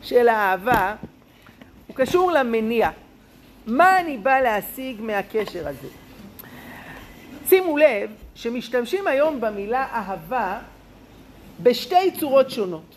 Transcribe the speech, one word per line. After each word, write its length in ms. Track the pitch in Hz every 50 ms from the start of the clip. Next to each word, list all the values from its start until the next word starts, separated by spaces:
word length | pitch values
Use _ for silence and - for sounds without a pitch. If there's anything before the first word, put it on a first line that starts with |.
של 260 | - - - 247 240 233
האהבה, 680 | 226 214 208 190 190 185 185 233 247 220 190 185 214 214 - - - _ _ _ _ - - - - - - - - - - _
הוא 80 | -
קשור 360 | - 262 - - 359 370 359
למניע. 580 | 339 294 269 240 226 226 220 220 233 233 208 165 - - - - - - _ _ _ - - - - - - -
מה 320 | 220 269 339 370 381 381
אני 180 | 349 330 285 240
בא 220 | - 269 262 269
להשיג 600 | 262 240 214 208 - - - - 262 262 254 202
מהקשר 680 | 220 226 214 202 196 196 - 220 208 - - 180 160 147
הזה? 200 | 143 131 139 - - - - - - - - - - - - - - - - - - - - - - - - - - - - - - - - -
שימו 300 | 370 381 370 349 302 294
לב 340 | 302 302 247 202 208 214 214 214 - - -
שמשתמשים 720 | - - 233 233 254 - - - 247 240 233 - 381 392 381
היום 340 | 277 269 294 320 311 262
במילה 440 | 220 220 208 202 202 202 233 254 269 254 -
אהבה 680 | 233 202 185 196 185 156 160 247 254 220 185 190 233 247 - - - - - - - - - - - - - - - - - - - 170
בשתי 480 | 240 247 - - - 381 359 381 381 - -
צורות 300 | 320 285 262 269 262 262
שונות. 460 | 254 247 208 185 170 156 160 - -